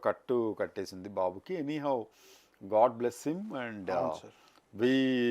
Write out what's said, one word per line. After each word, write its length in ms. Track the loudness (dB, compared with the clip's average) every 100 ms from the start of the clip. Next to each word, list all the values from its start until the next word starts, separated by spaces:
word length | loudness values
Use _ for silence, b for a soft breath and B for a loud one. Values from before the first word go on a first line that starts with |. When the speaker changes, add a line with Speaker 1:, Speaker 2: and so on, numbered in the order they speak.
Speaker 1:
కట్టు 520 | 0 -2 0 0 0 -2
కట్టేసింది 500 | -4 -4 -10 -10 -8
బాబుకి. 480 | -2 -2 -2 -8 -6
Anyhow, 460 | -4 -4 -2 -2 -4 b b b b _ 0
God 240 | 6 6
bless 420 | 4 -2 -2 -4
him 80 | -4
and, 520 | -6 -8 -8 -6 -2
Speaker 2:
అవును 180 | 0 0
Speaker 1:
ఆ, 40 |
Speaker 2:
సార్. 680 | -4 -10 -20 -20 _ _ 0
Speaker 1:
we 80 | 4 4 4 2 2